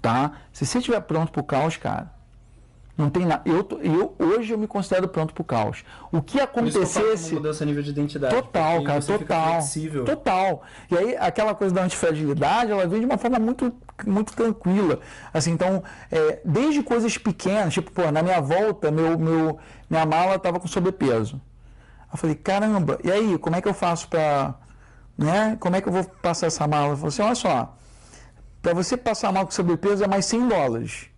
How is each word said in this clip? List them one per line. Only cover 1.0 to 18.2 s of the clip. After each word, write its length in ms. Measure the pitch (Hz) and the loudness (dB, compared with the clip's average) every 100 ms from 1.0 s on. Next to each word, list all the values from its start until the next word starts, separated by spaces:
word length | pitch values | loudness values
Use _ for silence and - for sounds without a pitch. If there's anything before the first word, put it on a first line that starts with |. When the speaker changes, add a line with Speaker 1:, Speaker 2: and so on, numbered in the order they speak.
Speaker 1:
pronto 300 | - 160 160 | 0 -2 -2
pro 120 | - | -4
caos, 340 | 139 135 156 - | -2 0 0 -2
cara, 340 | - - - - - - - - - - - - | -6 -6 -8 -18 -20 -20 -20 -20 -20 -20 -16 -2
não 140 | 147 | 0
tem 160 | 180 180 | 0 0
nada. 160 | 156 - | 0 0
Eu 180 | 165 | 0
tô, 160 | 196 - | 0 -4
eu, 360 | - 160 214 - | 0 2 0 0
hoje 340 | 165 214 220 | 2 2 0
eu 40 | 220 | -4
me 100 | 214 | -2
considero 400 | 202 185 185 185 | -4 0 0 0
pronto 260 | 175 160 | -2 -4
pro 100 | - | -6
caos. 400 | - 120 107 107 - - - | -4 -2 -2 -4 -16 -20 -4
O 100 | 165 | -4
que 240 | - 277 269 | 0 0 0
Speaker 2:
Por 220 | - 233 | 0 0
isso 100 | 202 | 0
que 60 | |
eu 40 | 175 | 0
falo 60 | |
que 60 | - | 0
é 20 | |
uma 60 | 214 | 0
Speaker 1:
acontecesse 200 | 214 165 | 0 -2
Speaker 2:
mudança 300 | 156 151 151 | -4 -4 -4
a 20 | 151 | -2
nível 160 | 147 | -2
de 80 | 147 | -4
identidade, 460 | 143 147 147 139 233 | -2 -4 -2 0 0
Speaker 1:
Total, 380 | 254 185 156 | 0 0 2
Speaker 2:
porque 120 | 170 143 | 2 0
Speaker 1:
cara, 140 | 143 | -2
Speaker 2:
você 160 | 143 208 | 0 -2
fica 160 | 156 | 0
Speaker 1:
total. 180 | 175 160 | 0 2
Speaker 2:
flexível. 520 | 170 143 156 156 151 127 | 0 -2 -6 -6 -4 -2
Speaker 1:
Total. 580 | 302 - 185 190 151 - - - | -2 0 2 2 -2 -8 -20 -2
E 60 | 175 | 0
aí, 200 | 208 247 | 2 0
aquela 380 | 175 165 214 208 | -2 0 0 0
coisa 180 | 196 | 0
da 100 | 185 | 2
antifragilidade, 880 | 185 - 170 156 151 139 143 208 240 | 0 0 0 0 0 0 2 2 2
ela 140 | 202 180 | 0 0
vem 140 | 214 | 0
de 60 | 240 | 0
uma 120 | 277 | 0
forma 220 | 240 247 | 0 2
muito, 340 | 220 254 247 - - - 214 | 0 0 -2 -4 -20 -10 -2
muito 280 | 196 214 | 0 0
tranquila. 680 | - 233 214 175 190 190 131 - - - | 0 0 0 2 2 2 0 -4 -18 -8
Assim, 180 | 160 147 | -4 -2
então, 320 | 165 180 190 - - - | 0 0 0 -4 -18 -4
é, 280 | 160 156 - - | 2 2 0 -2
desde 380 | 160 285 294 | 2 2 0
coisas 340 | - 233 226 - | 2 0 0 0
pequenas, 560 | - 175 190 208 185 | -4 -2 0 0 0
tipo, 160 | 190 170 | -2 -4
pô, 200 | - 170 | -2 0
na 100 | 151 | 2